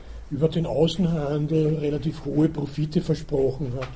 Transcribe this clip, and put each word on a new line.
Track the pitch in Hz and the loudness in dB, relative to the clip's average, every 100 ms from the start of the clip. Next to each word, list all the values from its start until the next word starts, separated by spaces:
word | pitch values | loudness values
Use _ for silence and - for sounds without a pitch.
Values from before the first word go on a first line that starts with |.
| - - - | -14 -14 -8
über | 135 156 | 0 0
den | 175 165 | 2 0
Außenhandel | 120 160 180 170 165 143 151 151 160 151 156 | 2 2 4 2 2 0 0 2 2 2 2
relativ | 147 147 156 - 151 | 0 -2 -2 -4 -2
hohe | 143 156 | 2 2
Profite | 147 143 - 151 175 | 2 -4 -4 -2 0
versprochen | 160 151 - 143 135 - 139 127 | 2 0 0 2 2 0 -4 -4
hat. | 127 | -6